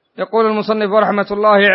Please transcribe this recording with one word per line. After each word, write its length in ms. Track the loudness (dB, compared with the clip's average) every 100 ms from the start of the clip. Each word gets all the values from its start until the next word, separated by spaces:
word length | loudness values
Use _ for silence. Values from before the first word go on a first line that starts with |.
| _ -12
يقول 280 | -4 -2 0
المصنف 440 | -2 -4 -4 0
رحمة 360 | 0 0 -2 -4
الله 400 | -2 2 4 4